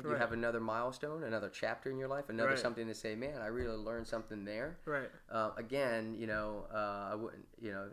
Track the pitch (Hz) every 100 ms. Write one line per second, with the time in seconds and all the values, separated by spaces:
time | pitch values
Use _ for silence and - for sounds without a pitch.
0 | 151 143 117 117 117 117 110 113 123 127
1 | 147 160 131 110 98 - 110 120 135 131
2 | 135 139 143 113 123 135 123 113 113 107
3 | 110 107 135 139 107 120 120 110 107 117
4 | 117 117 - 107 101 107 147 175 160 143
5 | 123 - - 113 107 - 113 135 131 113
6 | 110 110 110 107 107 104 - 107 104 101
7 | 98 107 113 - - - 110 98 101